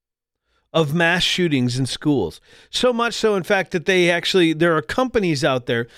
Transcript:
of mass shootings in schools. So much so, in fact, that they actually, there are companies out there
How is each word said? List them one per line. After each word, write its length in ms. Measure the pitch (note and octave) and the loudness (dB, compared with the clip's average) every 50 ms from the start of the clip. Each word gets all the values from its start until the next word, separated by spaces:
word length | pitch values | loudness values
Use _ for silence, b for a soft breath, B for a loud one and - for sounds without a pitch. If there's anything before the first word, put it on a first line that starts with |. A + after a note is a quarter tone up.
| _ _ _ _ _ _ _ _ _ _ _ _ _ _ | _ _ _ _ _ _ _ _ _ _ _ _ _ _
of 220 | - D#3+ D#3+ C#3 D#3 | -2 -2 0 0 0
mass 300 | F3 E3+ E3 F3+ F3 - | 0 2 2 2 0 0
shootings 560 | - - - F3 E3 C#3+ C3 B2 B2 A#2+ C3 | -2 0 0 0 0 2 0 0 0 -2 -2
in 80 | C3+ | -4
schools. 520 | - - - - D3+ C#3+ B2 F2+ D#2 - - b b b b b b | -4 -6 -4 -2 0 0 0 0 -2 -6 -12 b b b b b b
So 240 | b - - B3+ A#3+ | b 0 0 0 2
much 220 | A3+ A#3 A#3 F#3+ | 0 -2 -2 -2
so, 200 | - - A3 G#3 | 0 0 0 0
in 60 | F#3+ | 0
fact, 300 | D#3 - G#3 F#3+ F3 - | 0 0 0 0 -2 -2
that 140 | - F3 - | -6 -4 -2
they 260 | G3 F#3 F3+ F3 E3+ | 0 2 2 2 2
actually, 420 | F3 E3+ E3 - - F#3+ E3+ D#3+ D#3 | 2 0 -2 0 2 2 2 2 2
there 240 | D#3 E3+ E3+ D#3+ | 2 2 2 2
are 40 | D3 - | 0 -2
companies 600 | - - B3+ C4 A#3+ - A3+ G3 E3+ D3+ B2+ D#3+ | -4 -2 -2 -2 0 0 0 0 0 0 0 0
out 220 | D3 C3 B2 B2 | 0 0 -2 -2
there 220 | - A#2+ A#2 A#2 - B | -2 -4 -4 -4 -6 B